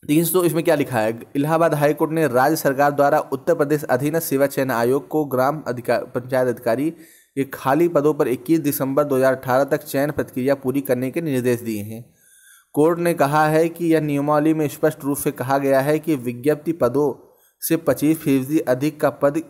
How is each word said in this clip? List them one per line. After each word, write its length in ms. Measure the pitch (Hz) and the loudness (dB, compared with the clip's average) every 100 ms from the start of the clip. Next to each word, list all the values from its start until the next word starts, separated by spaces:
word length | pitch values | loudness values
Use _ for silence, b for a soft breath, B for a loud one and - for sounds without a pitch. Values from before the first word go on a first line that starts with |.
देखिए 180 | - 151 | 0 0
दोस्तों 220 | 165 180 | 2 2
इसमें 200 | 175 156 | 2 0
क्या 100 | 165 | 0
लिखा 260 | 151 147 127 | 0 0 0
है, 200 | 110 117 - 139 | -2 -4 -8 -4
इलाहाबाद 380 | 143 160 165 | 0 2 2
हाई 180 | 151 143 | 2 0
कोर्ट 160 | 151 160 | 2 -2
ने 160 | 160 151 | 0 0
राज्य 300 | 120 135 156 | 2 2 2
सरकार 340 | 147 135 143 | 0 2 2
द्वारा 280 | 139 143 151 | 4 2 2
उत्तर 360 | - 135 - | 0 -4 0
प्रदेश 300 | 165 143 147 | 0 2 0
अधीन 340 | - 127 147 160 | 0 0 0 -2
सेवा 260 | - 135 139 | -2 0 0
चयन 240 | 139 131 | 0 -2
आयोग 380 | 117 120 135 - | 0 2 0 0
को 160 | 156 | -4
ग्राम 380 | 147 131 131 151 - | -2 0 0 0 -6
अधिकार, 380 | 123 120 117 | -8 -2 -2
पंचायत 440 | - - 123 131 127 | -2 -8 -2 0 0
अधिकारी 420 | 117 120 117 151 | -2 -2 -2 -2
के 540 | 165 - _ _ - | -6 -20 _ _ -6
खाली 440 | 135 - 135 147 175 | -6 -4 0 2 2
पदों 260 | 165 147 | 2 0
पर 140 | 143 127 | 0 -2
इक्कीस 320 | 135 - 160 | -2 0 0
दिसंबर 440 | 143 139 135 135 | 0 -2 -2 0
दो 120 | 143 131 | 0 2
हज़ार 180 | 131 | 2
अठारह 300 | 127 135 127 | 0 0 0
तक 200 | 139 151 | 2 -2
चयन 260 | - 135 147 | -4 -4 -2
प्रक्रिया 440 | 143 120 - 127 | -4 -6 -4 -2
पूरी 260 | 139 127 139 | -2 -2 -4
करने 300 | 135 123 131 | -2 -2 -2
के 100 | 170 | -4
निर्देश 400 | 165 131 123 117 | -2 -2 0 -2
दिए 220 | 107 107 | -2 -8
हैं। 320 | 101 113 120 b b b b b b | -8 -12 -16 b b b b b b
कोर्ट 260 | - 156 170 | 2 2 2
ने 160 | 170 | 0
कहा 320 | 156 139 151 151 | 0 2 2 2
है 200 | 156 165 | 2 0
कि 180 | 165 170 | 0 0
यह 140 | 160 | 2
नियमावली 540 | 151 143 143 151 151 | 2 -2 0 2 2
में 140 | 156 147 | 0 -2
स्पष्ट 360 | - 156 151 | 0 -2 -2
रूप 120 | 143 139 | -6 -4
से 140 | 151 | -4
कहा 280 | 139 127 139 | -6 -2 0
गया 220 | 139 135 | 2 2
है 180 | 139 156 | 2 0
कि 160 | 151 147 | 0 -2
विज्ञप्ति 560 | 120 120 131 147 165 | -2 -2 -2 0 -2
पदों 680 | 165 123 131 139 - - b b b | 0 0 2 -2 -2 -14 b b b
से 160 | - 165 | -4 -2
पच्चीस 420 | 165 170 147 156 | 0 0 0 0
फीसदी 400 | 147 135 131 156 | 2 0 0 -2
अधिक 420 | 156 127 147 151 | 0 -2 -2 -2
का 100 | 143 | -4
पद 320 | - 143 151 - | 0 0 0 -8